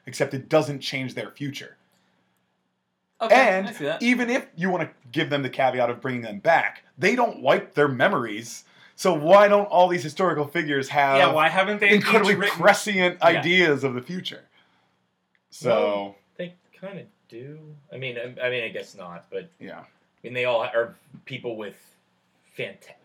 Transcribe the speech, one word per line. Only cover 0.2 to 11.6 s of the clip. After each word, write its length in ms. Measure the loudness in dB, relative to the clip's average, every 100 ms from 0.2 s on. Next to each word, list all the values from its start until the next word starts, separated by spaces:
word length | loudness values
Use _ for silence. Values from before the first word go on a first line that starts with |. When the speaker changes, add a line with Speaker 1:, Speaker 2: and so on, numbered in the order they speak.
| -4
Speaker 1:
it 160 | -4 0
doesn't 320 | 0 0 -6
change 320 | -8 -8 -8 -8
their 160 | -12
future. 460 | -10 -10 -10 -16 _ _ _ _ _ _ _ _ _ _ _ _ _ _ -8
Speaker 2:
Okay, 140 | 4 6
Speaker 1:
And 340 | 6 2 -2
Speaker 2:
I 20 |
see 140 | -6 -6
that. 180 | 0
Speaker 1:
even 260 | 0 2 0
if 180 | -2 -4 -4
you 140 | -2
wanna 200 | -2 -4 -10 -8
give 180 | -4 -2
them 140 | -2
the 60 | -2
caveat 400 | 0 0 2 -2
of 120 | -2
bringing 200 | -6 -6
them 160 | -8 -4
back, 440 | 2 2 0 -8 _ -2
they 180 | 0 2
don't 240 | 0 0
wipe 320 | 2 2 0
their 140 | 2 2
memories. 800 | 2 0 0 -4 -8 -12 -18 -20 _ _ -4
So 180 | -2
why 340 | 0 6 8 8
don't 180 | 4 2
all 200 | 2 4
these 160 | 2
historical 420 | -6 -2 0 0 -2
figures 440 | -4 -2 -4 -2
have 280 | 0 2 4
Speaker 2:
Yeah, 140 | 4
why 160 | 4 2
haven't 300 | 2